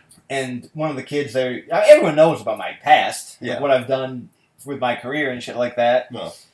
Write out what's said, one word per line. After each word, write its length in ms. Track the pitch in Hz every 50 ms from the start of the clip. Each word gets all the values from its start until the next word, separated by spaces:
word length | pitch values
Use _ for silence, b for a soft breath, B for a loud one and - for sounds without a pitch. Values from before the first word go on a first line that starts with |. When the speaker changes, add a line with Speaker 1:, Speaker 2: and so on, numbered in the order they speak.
| B B - - _ -
Speaker 1:
and 380 | 135 135 131 127 123 120 - - -
one 160 | 156 156 156
of 60 | 143
the 60 | 131 135
kids 300 | - 147 143 139 120 127
there, 280 | 131 127 127 120 110 - -
uh, 120 | 165 190 208
everyone 300 | - - - - 170 147
knows 240 | 151 160 165 151 -
about 160 | 104 113 107 98
my 140 | 90 85 - - -
past, 580 | 143 151 120 98 95 - - - - - - 123
like, 60 | -
Speaker 2:
Yeah. 120 | - -
Speaker 1:
what 100 | 139 139
I've 160 | 135 127 120
done 440 | 131 131 131 131 127 127 123 - - _ _ _ _ _ - -
with 140 | 139 139 127
my 180 | 123 123 120
career 340 | - - 123 139 151 147 131
and 120 | 123 120 -
shit 140 | 123 117
like 200 | 120 123 120 -
that. 340 | 123 117 120 123 127 - -
Speaker 2:
Well. 240 | 123 107 90 - - - - _